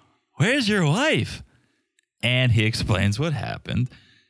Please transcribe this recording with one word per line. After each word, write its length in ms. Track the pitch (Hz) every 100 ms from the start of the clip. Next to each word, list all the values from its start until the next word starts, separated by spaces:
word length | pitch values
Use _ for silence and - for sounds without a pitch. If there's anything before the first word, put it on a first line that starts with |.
| _ _ _
where's 340 | - 185 285 208
your 160 | 208
wife?" 580 | 156 185 311 190 - - - _ _ _ _ _ _ _
And 300 | 117 127 127
he 120 | 110
explains 540 | 107 - - 95 101 104
what 140 | 165
happened. 560 | 127 57 - - 101 127 - _ _